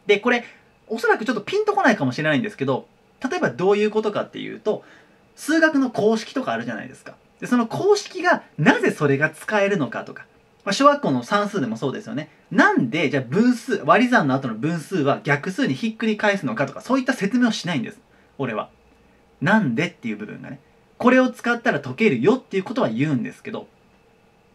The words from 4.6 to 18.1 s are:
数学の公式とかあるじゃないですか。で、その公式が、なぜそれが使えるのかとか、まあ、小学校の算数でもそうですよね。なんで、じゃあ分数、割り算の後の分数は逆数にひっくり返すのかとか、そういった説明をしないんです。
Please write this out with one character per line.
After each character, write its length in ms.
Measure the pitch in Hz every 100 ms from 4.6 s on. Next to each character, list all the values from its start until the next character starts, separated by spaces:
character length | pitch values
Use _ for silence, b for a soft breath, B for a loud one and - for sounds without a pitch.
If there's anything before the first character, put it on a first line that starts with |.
| 214 208 b b b b _ -
数 240 | - 320
学 200 | 311 285
の 100 | 254
公 280 | - 208 220
式 160 | -
と 100 | 269
か 80 | 240
あ 60 | 226
る 80 | 233
じ 60 |
ゃ 40 | 107
な 80 |
い 40 | 131
で 80 | 131
す 80 |
か。 120 | - - _ _
で、 80 | -
そ 100 | 247
の 100 | 226
公 280 | - 381 403
式 260 | - 359
が、 220 | 349 285 - -
な 220 | 170 440
ぜ 120 | 285
そ 160 | - 147
れ 100 | 135
が 120 | 156
使 320 | - - 214
え 80 | 202
る 80 | 196
の 100 | 120
か 160 | 104
と 100 | -
か、 120 | - - _ _ _ -
ま 20 |
あ、 20 |
小 120 | 196 277
学 160 | 285
校 100 | -
の 120 | 143
算 260 | - 208 208
数 120 | 202
で 60 | 120
も 100 | 113
そ 120 | 139
う 40 |
で 80 | 110
す 60 | 110
よ 80 | 120
ね。 140 | 156 b b
な 220 | 185 381
ん 160 | 392 131
で、 200 | 156 143
じ 80 | 139
ゃ 40 |
あ 20 |
分 300 | 120 170 247
数、 280 | 240 - 220 135
割 200 | 190 247
り 40 |
算 160 | 240 151
の 80 | 131
後 120 | 127
の 60 |
分 260 | 110 147 170
数 180 | - 190
は 240 | 139 113
逆 280 | 151 143 -
数 160 | 285 254
に 60 |
ひ 140 | 139 226
っ 100 | 220
く 80 | 220
り 100 | 208
返 220 | 214 196
す 80 | 135
の 80 |
か 120 | 110 143
と 80 |
か、 80 | -
そ 160 | - 269
う 20 |
い 40 |
っ 20 | 254
た 80 |
説 260 | 254 196 247
明 80 | 240
を 40 |
し 140 | 220 165
な 100 | 156
い 40 |
ん 20 |
で 100 | 110
す。 80 | - b